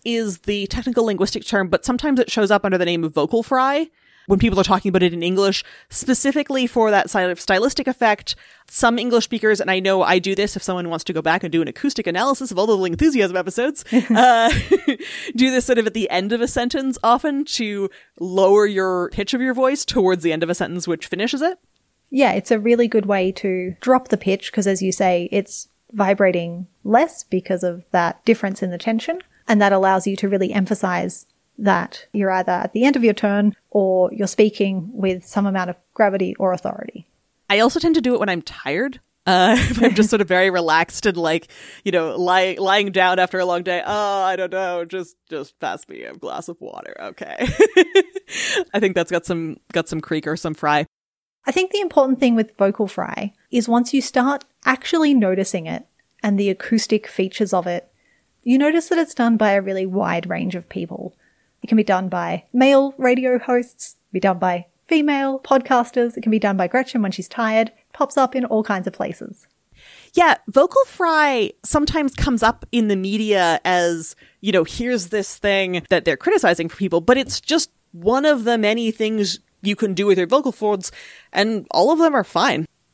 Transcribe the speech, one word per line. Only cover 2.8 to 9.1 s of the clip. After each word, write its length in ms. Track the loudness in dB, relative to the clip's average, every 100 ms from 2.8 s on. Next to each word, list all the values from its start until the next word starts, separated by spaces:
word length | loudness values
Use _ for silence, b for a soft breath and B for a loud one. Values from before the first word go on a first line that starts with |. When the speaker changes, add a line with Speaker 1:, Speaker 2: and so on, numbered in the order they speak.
| 0
Speaker 1:
name 180 | 0
of 100 | -2
vocal 300 | -2 0 0
fry 460 | 0 0 2 0 -4 b b b -2
when 120 | 2
people 200 | 2 2
are 40 |
talking 260 | 2 2 2
about 140 | 2
it 100 | 2
in 80 | 0
English, 400 | -2 2 0 0 B B B
specifically 760 | -4 0 2 2 0 -2 -2 0
for 220 | 2 2
that 180 | 2 2
side 200 | -2 -2
of 120 | -4
stylistic 460 | -2 0 0 -2 -4
effect. 480 | 0 0 0 -4 -12 b b -6
Some 280 | 0 2 2
English 280 | 0